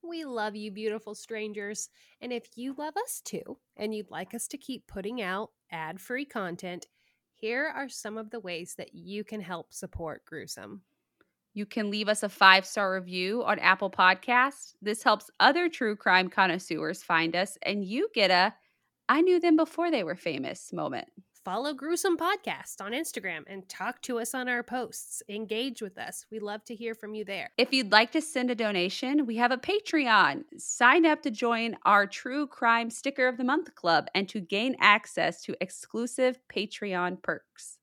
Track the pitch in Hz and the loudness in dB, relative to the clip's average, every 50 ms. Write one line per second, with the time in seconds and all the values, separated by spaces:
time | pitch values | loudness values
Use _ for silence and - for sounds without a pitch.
0 | - 339 339 330 320 277 247 226 214 214 202 214 208 214 196 202 214 220 208 220 | -12 -10 -10 -10 -8 -6 -6 -4 -4 -4 -6 -8 -12 -12 -10 -6 -4 -4 -4 -6
1 | 220 - 214 - - - 226 220 214 214 208 208 202 202 214 208 - - _ _ | -8 -12 -16 -16 -12 -10 -8 -8 -8 -8 -8 -8 -8 -8 -8 -8 -10 -10 _ _
2 | _ _ _ _ - 240 247 233 233 - _ - 240 269 269 277 294 311 302 392 | _ _ _ _ -10 -8 -8 -8 -8 -12 _ -10 -10 -8 -8 -6 -8 -6 -4 -4
3 | 466 508 - - - - - 170 - - - _ _ _ _ - - 214 220 214 | -6 -4 -8 -10 -10 -8 -10 -10 -8 -10 -16 _ _ _ _ -8 -6 -6 -4 -6
4 | 214 _ - 156 185 190 - 233 - - - 285 - - 262 220 _ _ - 202 | -8 _ -10 -10 -10 -10 -10 -10 -10 -10 -10 -12 -12 -12 -12 -12 _ _ -12 -8
5 | 190 202 240 247 214 180 185 196 220 - _ _ _ _ - 160 160 156 170 190 | -8 -6 -6 -6 -4 -4 -4 -4 -6 -8 _ _ _ _ -10 -8 -8 -8 -8 -12
6 | - - 247 254 285 277 - 233 196 175 170 175 - 180 175 175 - _ _ _ | -10 -6 -6 -6 -6 -6 -6 -6 -6 -6 -6 -8 -8 -10 -10 -10 -14 _ _ _
7 | _ _ _ _ _ _ _ _ - 214 233 254 285 311 - - 277 254 - - | _ _ _ _ _ _ _ _ -6 -4 -4 -2 -4 -4 -4 -8 -10 -10 -10 -12
8 | - 214 208 220 220 214 - 233 190 180 175 165 175 175 - - 175 - _ 170 | -10 -10 -10 -10 -12 -10 -12 -12 -8 -8 -8 -8 -10 -12 -12 -14 -14 -14 _ -20
9 | 170 175 196 208 214 - 220 214 196 165 180 170 156 _ - - - 180 _ - | -14 -10 -8 -8 -8 -8 -10 -12 -10 -8 -10 -10 -12 _ -14 -14 -14 -12 _ -10
10 | 165 160 139 - _ _ - 151 - 156 - - 95 104 - 202 _ _ _ _ | -8 -8 -10 -12 _ _ -14 -14 -12 -12 -12 -14 -12 -14 -14 -16 _ _ _ _
11 | _ _ _ _ _ _ _ _ _ _ _ 208 208 202 - 233 214 208 202 214 | _ _ _ _ _ _ _ _ _ _ _ -10 -10 -6 -4 -4 -4 -2 -2 -2
12 | 214 196 214 - - 202 - - 202 190 190 190 185 - - 220 202 190 185 190 | 0 0 0 0 0 -6 2 8 10 10 10 10 6 0 -2 -2 0 0 -2 -4
13 | 180 180 180 185 180 185 208 247 - - 208 - - 180 190 190 208 190 190 - | -6 -6 -4 -4 -2 -2 -2 -2 0 0 -2 2 4 4 4 4 2 -4 0 4
14 | 190 185 190 185 - - 240 247 254 277 277 - - - _ _ - 208 214 214 | 4 4 4 4 0 2 4 4 4 2 0 -6 -18 -20 _ _ -6 -6 -6 0
15 | - 262 214 208 - - _ _ - 240 277 339 359 339 330 - 247 220 214 202 | 4 4 4 4 0 -14 _ _ 6 6 6 6 0 0 -2 -2 -2 -2 -2 0
16 | - 208 180 185 185 180 - - 190 185 165 185 - - 170 156 156 156 180 - | 2 4 6 6 4 4 2 2 2 4 2 -2 -4 -6 -6 -4 -4 -4 -6 -6
17 | - - 170 160 165 165 165 175 190 202 - - - - 202 208 196 180 208 262 | -2 0 2 2 2 2 2 0 -2 -2 -4 -6 -4 -4 -2 -2 -4 -4 -2 -2
18 | 381 453 _ 233 202 185 185 180 185 208 - _ _ _ _ _ _ _ _ _ | -4 -2 _ 2 4 6 6 6 6 4 2 _ _ _ _ _ _ _ _ _
19 | _ _ 240 294 330 370 359 349 330 349 320 311 320 311 - - 339 349 320 247 | _ _ 4 4 6 6 4 4 6 6 6 6 4 2 0 -2 -2 0 0 0
20 | 190 156 180 185 - 175 151 131 131 - - - - - - 175 156 143 131 113 | -2 -2 -6 -6 -4 -6 -4 -4 -6 -6 -8 -10 -12 -12 -8 -6 -6 -4 -6 -8
21 | - _ _ - 190 _ _ _ _ 190 180 214 254 294 302 262 269 311 349 330 | -10 _ _ -20 -20 _ _ _ _ -6 -6 -4 -4 -4 -6 -6 -4 -4 -4 0
22 | - 403 349 311 320 349 403 392 _ - 170 - 180 - - - 196 202 226 277 | 0 0 0 0 0 -2 -2 -2 _ -8 -8 -8 -10 -14 -14 -12 -8 -6 -6 -6
23 | 330 - - - 190 190 170 156 147 - 196 196 185 _ - - - 220 247 _ | -6 -6 -8 -8 -8 -6 -8 -8 -10 -12 -14 -16 -14 _ -12 -8 -6 -6 -6 _
24 | - - 247 233 226 233 - 262 247 247 247 240 247 - 247 254 240 - - - | -8 -6 -4 -4 -4 -4 -4 -4 -4 -2 -2 -4 -4 -4 -6 -6 -6 -6 -8 -14
25 | - - - - - - 202 208 220 196 214 220 254 269 233 - 226 196 185 180 | -14 -12 -12 -14 -12 -10 -8 -8 -6 -6 -4 -4 -4 -4 -6 -8 -10 -12 _ -10
26 | - - - - - _ 214 220 208 202 208 220 214 - 247 202 233 226 226 226 | -12 -10 -10 -14 -14 _ -12 -10 -8 -8 -8 -10 _ -14 -14 -10 -8 -10 -10 -10
27 | - 208 214 214 214 196 196 180 - - _ - 247 262 - 269 254 196 196 214 | -12 -10 -8 -8 -8 -6 -6 -8 -8 -6 _ 2 2 4 4 2 2 8 8 8
28 | 226 233 - 320 302 - - 262 247 247 247 214 233 214 208 185 175 190 185 - | 8 8 2 -2 -2 0 -2 -2 0 0 0 0 -2 0 0 0 0 0 -2 -4
29 | - 254 277 302 294 226 226 220 240 240 262 254 - - 392 415 427 - - 311 | -4 0 0 0 0 0 0 2 2 2 2 0 -2 -2 -2 -2 -2 0 0 0
30 | 285 240 220 208 180 147 139 139 - _ - - - - - - 240 240 269 349 | 4 6 6 6 6 6 4 0 -8 _ -16 -14 -8 -8 0 4 6 6 8 8
31 | 330 320 302 302 311 285 220 208 247 233 233 226 226 233 220 - _ - 208 202 | 8 6 4 4 0 -6 -4 -2 0 0 0 0 0 -4 -6 0 _ 6 6 6
32 | 202 196 196 - - 254 254 285 294 269 - - - 233 233 233 233 226 226 - | 6 4 -2 -10 -8 -6 -4 -4 -4 -4 -4 0 2 4 4 4 2 -2 -8 -4
33 | - 277 277 - 254 254 247 233 254 247 269 311 330 - _ - - 175 165 156 | -4 -4 0 2 0 0 2 0 0 0 2 0 0 -4 _ -4 2 4 4 4
34 | - - _ 190 196 190 - 214 185 - 202 196 226 262 254 - - 202 208 220 | 2 2 _ -2 -2 -2 -4 -8 -6 -2 -2 0 0 0 0 4 6 6 6 6
35 | - - - - 165 156 - - - - - - - 190 - - - - - 220 | 4 -4 -2 0 0 0 -2 -4 -8 -10 -6 -6 -6 -8 -8 -16 -18 -10 -6 -6
36 | 233 247 - - 262 254 254 247 _ _ - 208 202 214 - - 220 208 185 180 | -6 -4 -2 0 0 0 0 -2 _ _ -6 -6 -4 -4 -6 -8 -6 -4 -2 -2
37 | 180 180 180 185 - - 165 135 _ _ _ - - - - _ | -2 -2 -4 -4 -4 -6 -6 -6 _ _ _ -20 -20 -20 -20 _